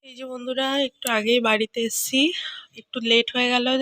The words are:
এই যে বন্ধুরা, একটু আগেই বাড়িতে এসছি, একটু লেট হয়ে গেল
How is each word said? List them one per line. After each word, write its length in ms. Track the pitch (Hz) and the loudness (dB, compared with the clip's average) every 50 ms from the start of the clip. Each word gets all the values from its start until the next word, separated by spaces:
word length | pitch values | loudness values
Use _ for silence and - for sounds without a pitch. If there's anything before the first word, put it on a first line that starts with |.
| _ | _
এই 60 | 262 254 | -18 -14
যে 80 | 240 262 254 | -14 -12 -10
বন্ধুরা, 360 | 254 247 247 254 254 254 269 269 269 277 277 254 | -10 -8 -6 -4 -2 -2 0 0 0 0 0 -2
একটু 180 | _ _ - - 233 | _ _ -2 0 0
আগেই 220 | 214 208 220 240 247 233 226 | 0 2 4 2 4 4 4
বাড়িতে 300 | 214 208 220 - - 247 226 220 | 2 2 0 -2 -2 -4 -4 -4
এসছি, 300 | - - - - - 262 285 330 370 - - - - - - _ _ 226 | -4 -4 -4 0 2 2 2 2 0 -4 -10 -12 -14 -16 -20 _ _ -20
একটু 160 | - _ - 254 226 226 | -20 _ -10 -6 0 4
লেট 180 | 226 233 233 - - | 4 4 4 2 0
হয়ে 140 | 247 247 247 247 | 0 0 2 2
গেল 120 | 247 247 254 262 262 | 2 2 2 2 0